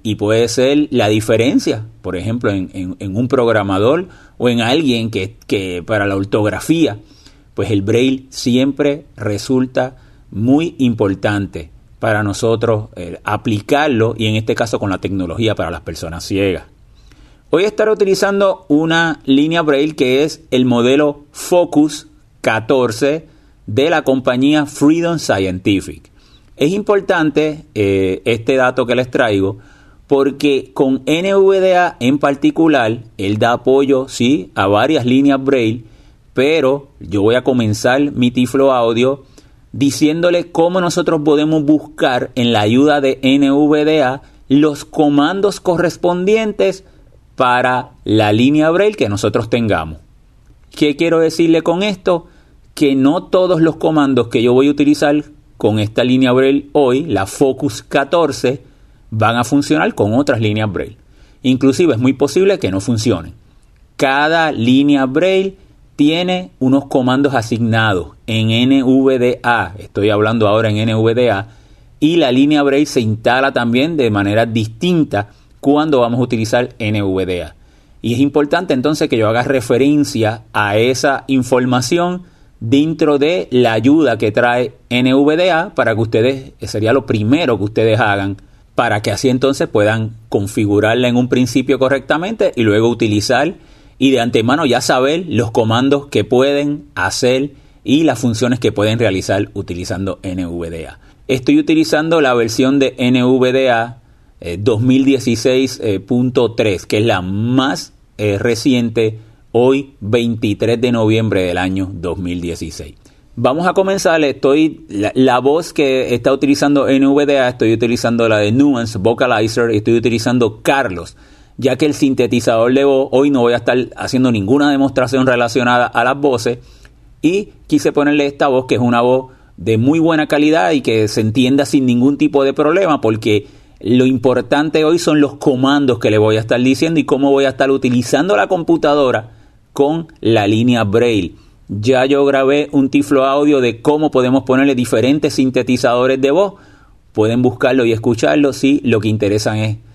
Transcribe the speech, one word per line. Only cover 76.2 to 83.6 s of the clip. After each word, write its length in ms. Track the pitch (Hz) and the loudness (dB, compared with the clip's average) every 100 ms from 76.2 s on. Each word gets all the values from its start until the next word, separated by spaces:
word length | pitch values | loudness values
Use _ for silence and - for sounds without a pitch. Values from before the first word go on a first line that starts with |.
a 20 | |
utilizar 460 | 123 120 110 120 123 - | -2 -2 -2 -2 -2 -6
N 240 | 107 107 | -4 -2
V 220 | 101 92 90 | -2 -2 -4
D 160 | 90 | -6
A. 120 | 80 - - _ _ _ | -8 -16 -20 _ _ _
Y 140 | 113 120 | -4 0
es 40 | |
importante 540 | 139 151 143 170 180 | 0 2 0 -2 -2
entonces 360 | 135 147 151 156 | -2 -2 -2 -2
que 80 | 120 | 0
yo 120 | 107 | 0
haga 140 | 113 | 0
referencia 1000 | 123 135 - 120 139 147 139 117 107 113 - | 0 -2 0 0 2 2 0 -2 -2 -4 -6
a 260 | 107 104 107 | -4 0 0
esa 440 | 120 127 147 131 - | 0 0 0 -2 -2
información 960 | 135 127 123 123 123 - 170 175 180 - _ - - | -2 0 0 0 -2 0 -2 -2 -4 -12 _ -20 -12
dentro 540 | 113 135 156 160 156 143 | -2 0 0 0 0 2
de 300 | 147 185 - | 0 -2 -2
la 240 | 127 | 0